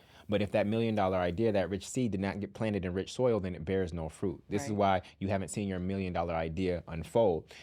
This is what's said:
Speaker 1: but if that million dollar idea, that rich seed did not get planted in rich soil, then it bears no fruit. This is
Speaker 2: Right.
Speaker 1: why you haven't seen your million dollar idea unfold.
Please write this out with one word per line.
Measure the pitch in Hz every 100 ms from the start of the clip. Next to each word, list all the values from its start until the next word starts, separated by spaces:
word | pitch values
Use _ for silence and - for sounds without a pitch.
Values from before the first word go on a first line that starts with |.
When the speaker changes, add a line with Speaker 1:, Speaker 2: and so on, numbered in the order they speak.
| - - -
Speaker 1:
but | 104
if | 101
that | 110 101
million | 113 117 107
dollar | 95 92
idea, | 90 87 113
that | 101 87
rich | 98 -
seed | - 123
did | 95
not | 98 92
get | 98 -
planted | 110 101
in | 90
rich | 90 95
soil, | - 127 110
then | 92
it | 85
bears | 80 95 87
no | 82 78
fruit. | - 98 73 -
This | 101
is | 139
Speaker 2:
Right. | 104
Speaker 1:
why | 98 95 - -
you | 98
haven't | 98 87
seen | - 101
your | 92
million | 90 98 92
dollar | 87 85
idea | 82 82 80 92 87 -
unfold. | 82 82 117 110 82 - -